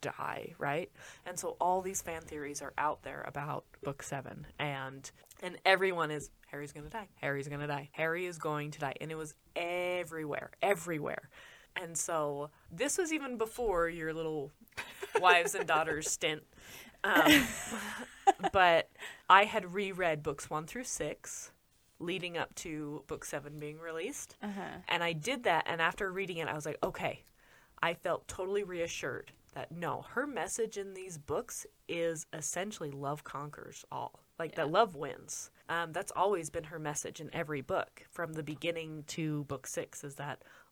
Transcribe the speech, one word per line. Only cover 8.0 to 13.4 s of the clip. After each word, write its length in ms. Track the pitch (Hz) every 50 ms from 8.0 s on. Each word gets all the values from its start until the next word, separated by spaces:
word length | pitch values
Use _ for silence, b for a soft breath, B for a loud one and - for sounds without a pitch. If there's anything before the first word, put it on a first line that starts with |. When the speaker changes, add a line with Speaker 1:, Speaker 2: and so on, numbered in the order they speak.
| 156 160 165 175 185
Speaker 1:
is 120 | 180 175
going 340 | 160 156 156 151 147 147 151
to 80 | 147 -
die." 160 | 147 135 - -
And 100 | - 156
it 40 | 160
was 180 | 156 156 151 - - _ - -
everywhere, 960 | - 175 170 175 180 180 180 180 180 175 160 165 160 156 147 143 - - - - -
everywhere. 680 | - 190 196 175 165 180 165 151 147 - - - - - B B B B B B B B _
And 220 | - 185 165 165
so 520 | - - - 170 160 151 147 143 143 143 147 b b b b
this 260 | 170 165 254 285 -
was 140 | - 359 311
even 260 | 320 311 285 262 247
before 520 | 220